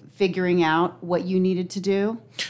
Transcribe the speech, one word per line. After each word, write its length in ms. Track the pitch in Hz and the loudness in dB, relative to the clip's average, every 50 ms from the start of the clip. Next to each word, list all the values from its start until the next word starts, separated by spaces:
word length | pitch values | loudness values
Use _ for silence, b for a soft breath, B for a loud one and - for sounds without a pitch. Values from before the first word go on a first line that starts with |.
| - - - | -18 -20 -2
figuring 480 | - 202 185 170 185 185 180 175 180 165 | 0 0 0 0 0 0 2 2 4 4
out 400 | 156 156 165 175 180 - - - | 4 4 2 2 0 -2 -8 -6
what 220 | 170 180 165 185 | -4 -2 -2 -2
you 140 | 180 185 185 | 0 0 2
needed 320 | 185 185 185 175 185 180 | 2 2 0 -2 -4 -6
to 100 | - 202 | -8 -6
do? 380 | 180 196 196 196 202 214 226 233 - B B B B B | -2 -2 0 0 0 -2 -4 -6 -12 B B B B B